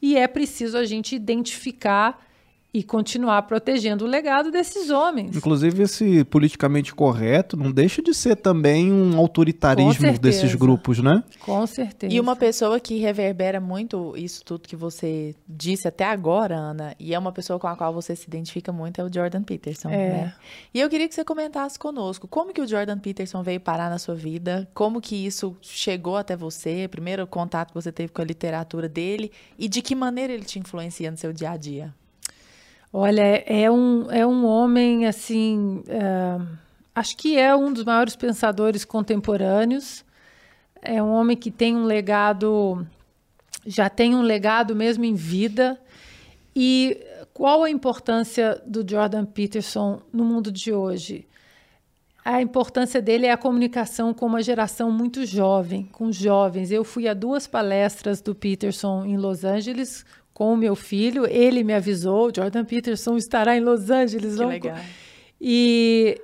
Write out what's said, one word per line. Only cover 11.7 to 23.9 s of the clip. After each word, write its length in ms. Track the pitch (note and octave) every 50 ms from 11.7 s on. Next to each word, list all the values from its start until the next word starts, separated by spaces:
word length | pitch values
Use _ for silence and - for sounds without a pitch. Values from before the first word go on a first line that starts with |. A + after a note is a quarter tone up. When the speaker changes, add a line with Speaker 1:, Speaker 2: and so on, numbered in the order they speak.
| - - B3+ G3+ - - - - A3
Speaker 3:
E 60 | A#3+
uma 160 | A#3+ B3 B3+
pessoa 420 | B3 B3+ A3+ A3+ - A#3 G#3+ A3+ B3
que 200 | - - A3+ A3
reverbera 600 | A3 G#3 G#3 G#3 G3+ G3 G3 F3 F#3 F#3+ F#3+ F#3+
muito 560 | F#3 F#3 F#3 G3 A3+ A#3 - F#3 E3+ D#3 -
isso 280 | D#3 E3+ F3 - - -
tudo 240 | - E3+ E3+ E3 -
que 80 | F3
você 580 | D#3+ E3 E3+ D#3+ - - D#3+ D#3+ D#3 D3+ D3+ D3+ _ _ -
disse 400 | D#3+ D3+ D3+ F3 F#3+ F#3+ - F3
até 160 | - - F#3+
agora, 500 | G#3 A3 G3 E3+ D#3+ F3 G#3 A3+ F#3 E3
Ana, 400 | D#3+ D3+ D3+ D3+ D#3 D3+ D3 - -
e 120 | D3+ D#3+
é 60 | E3 F3
uma 140 | F#3+ F#3
pessoa 260 | F3+ F#3 F3 - F3+ F3+
com 80 | -
a 80 | F3 F3
qual 180 | - E3+ E3
você 220 | E3 E3+ E3+ - E3+
se 140 | E3+ - -
identifica 420 | E3 E3 E3 - - F3 - -
muito, 300 | F3 E3 D#3+ E3+ F3+ -
é 40 | F3+
o 80 | F3+
Jordan 300 | F3+ F3+ F3 F3 F3 F#3+
Peterson, 460 | G#3 - F#3 D#3+ - D3+ D#3 - - D#3
Speaker 1:
É. 180 | G#3 G3+ F#3+ F#3
Speaker 3:
né? 260 | F#3 F3+ F3 F3 F3+ _ - - - - - _
E 60 | - A#3+
eu 100 | C#4 D4+
queria 200 | D#4 D4+ D#4+ D#4+
que 80 | -
você 80 | D#4+ D#4
comentasse 520 | - D#4 D#4 D#4 D4+ D4+ C#4+ C#4 C#4 -
conosco, 520 | - - D4 D4 C4 G3 F#3 G3 - - F#3+
como 240 | - D#4 E4+ F#4+
que 80 | F#4 D#4+
o 60 | C#4
Jordan 320 | A3 G#3+ G3+ G#3 G3+ G3+ G3+
Peterson 440 | G3+ G3 G3 - F#3+ F#3 - F#3
veio 160 | F3+ F#3 F3+ F3+
parar 320 | F3+ F3+ E3 E3+ E3+ E3+